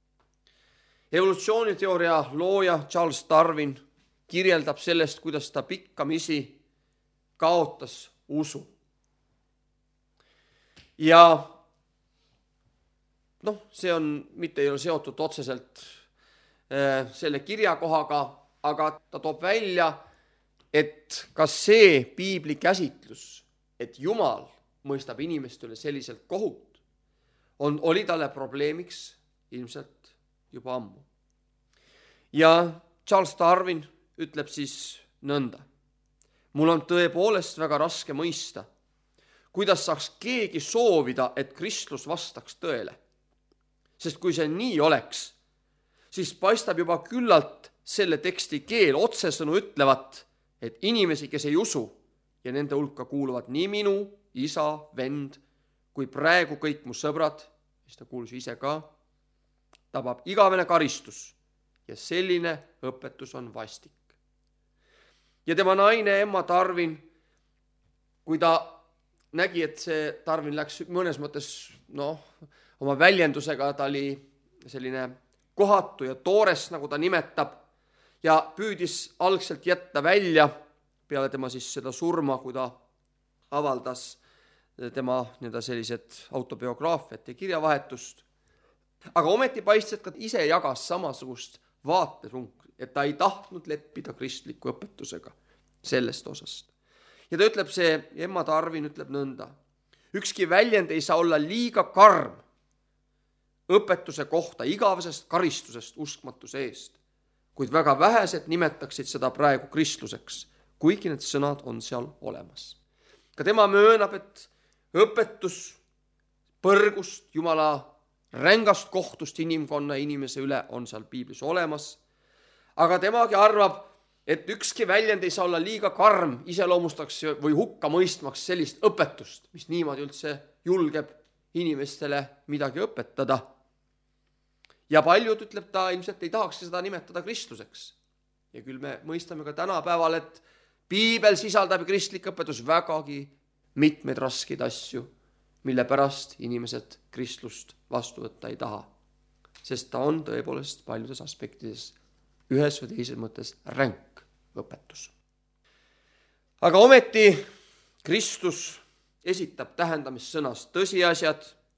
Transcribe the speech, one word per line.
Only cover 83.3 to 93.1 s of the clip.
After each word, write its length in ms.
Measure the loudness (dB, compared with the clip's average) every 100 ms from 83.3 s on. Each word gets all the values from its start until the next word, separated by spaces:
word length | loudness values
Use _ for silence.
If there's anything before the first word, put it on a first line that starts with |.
| _ _
avaldas 680 | -4 -2 -4 -6 -12 -14 -20 _ _ _ _ _ -16 -10
tema 280 | -6 -2 -2 -4 -10
nii-öelda 200 | -12 -10
sellised 500 | -8 -8 -6 -10 -12 -20 -10
autobiograafiat 960 | -10 -8 -10 -8 -6 -4 -4 -6 -18 -18
ja 60 |
kirjavahetust. 880 | -12 -6 -2 0 0 -2 -14 -16 -20 _ _ _ _ _ _ _ _ -2
Aga 140 | 0 4
ometi 340 | 4 2 0
paistis, 300 | 2 2 2
et 100 | -8
ka 100 | -12 -14
ise 300 | -6 -2 2
jagas 400 | 2 0 -4 -6
samasugust 720 | -4 -4 -8 -14 -16 -18 -20 _ _ 0
vaatepunkt, 800 | 0 0 -6 -14 -14 -14 _ _ _
et 140 | -8
ta 120 | -2
ei 80 | -2